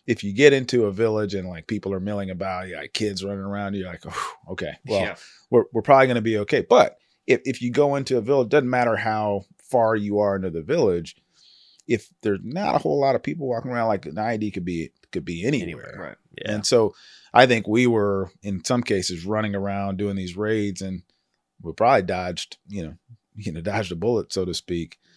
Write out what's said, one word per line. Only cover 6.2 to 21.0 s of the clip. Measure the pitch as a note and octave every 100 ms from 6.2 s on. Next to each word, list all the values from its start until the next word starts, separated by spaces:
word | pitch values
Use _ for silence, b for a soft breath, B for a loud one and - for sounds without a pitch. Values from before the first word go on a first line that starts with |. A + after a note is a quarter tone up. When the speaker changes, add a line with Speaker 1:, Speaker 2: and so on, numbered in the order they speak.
Speaker 1:
be | A2 G#2+
okay." | G2+ D3+
But | - B3 - - _ _ -
if, | A#2
if | C3 A#2+
you | B2
go | B2+ C#3+ C#3
into | C3+ B2
a |
village, | G#2+ C#3 A2+
doesn't | D3 B2
matter | B2+ A#2 G#2+
how | A2 G#2+ G#2 G2+ - _ -
far | B2 A2
you | A2 G2+ G#2
are | G2+ G2
into | F#2
the | E2
village, | D#2+ E3 G#2+ F2 E2 - b b b b b b -
if | A2 - _
there's | G#2+ G2
not | A2 F3 G#3
a | -
whole | D#3 C#3+
lot | C3+
of | B2
people | C#3+ D#3+ C3+
walking | A#2 B2+
around, | A#2+ A2+
like, | F#2+ D2
an | F2
I | A2+ A2
E |
D | G#2
could | F#2+
be, | F2 E2+ D2+ _ _
could | F2+ F#2
be | E2+
anywhere. | A2 C3+ E2+ - -
Speaker 3:
Anywhere. | - C#2+
Speaker 2:
Right. | - _ - -
Speaker 3:
Yeah. |
Speaker 1:
And | G#2+ -
so | A#2+ G#2 B B B B
I | A#2+ B2+
think | A2+ G2+
we | A#2 B2
were, | A2+ G2+ G2 F2+ -
in | G2+ F#2
some | - B2
cases, | A#2 G2 - E2+ F#2
running | G#2+ G#2+
around | G2 G2 G2 G2 F#2+
doing | G2+ G2
these | F2+ F2+
raids, | G#2+ A2 G2+ F2+
and | F#2+ F#2